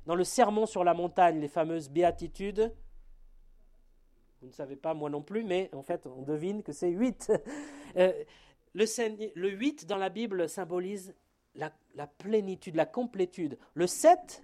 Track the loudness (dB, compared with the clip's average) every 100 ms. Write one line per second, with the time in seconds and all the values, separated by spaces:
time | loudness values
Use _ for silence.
0 | -2 0 2 4 4 4 0 2 4 4
1 | 2 6 6 6 -2 -2 -2 -2 -2 2
2 | 2 2 -6 -6 -4 0 -2 -4 -16 -20
3 | -20 -20 -20 -20 -20 -20 -20 -20 _ _
4 | _ _ _ _ -18 -12 -12 -6 -4 -4
5 | -4 -6 -4 -4 -2 -2 -2 -6 -6 -6
6 | -6 -10 -4 -2 -2 -4 -6 -4 -2 0
7 | 0 0 0 0 0 -12 -12 -16 -4 4
8 | 4 4 -8 -18 -20 _ _ 0 0 0
9 | -2 -4 -8 -4 -4 0 -2 -2 -4 -2
10 | -2 -2 -2 0 -2 -2 -4 -4 -4 -8
11 | -12 -20 _ _ _ -10 -10 -10 _ -12
12 | -12 -10 0 0 0 -6 -2 0 0 -2
13 | -4 -2 -2 -2 -6 -6 -10 -2 -2 6
14 | 8 8 4 -18